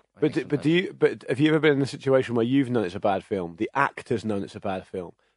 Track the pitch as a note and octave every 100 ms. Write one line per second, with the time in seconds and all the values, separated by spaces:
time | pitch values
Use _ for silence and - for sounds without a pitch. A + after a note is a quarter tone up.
0 | _ G2+ D3 C#3 F#3+ C#3+ D3+ F3 G3 C#3
1 | D3+ A2+ - B2+ D#3 D#3 D3+ C#3 C3+ -
2 | C3+ C3 A#2+ A#2+ A#2 C#3 B2 A#2+ F2+ F#2+
3 | G#2+ F#2+ - G2 E2+ E2 - C3 C#3+ -
4 | - A2+ G#2+ G2+ - G2+ G2+ F#2+ - F#2+
5 | E2+ - _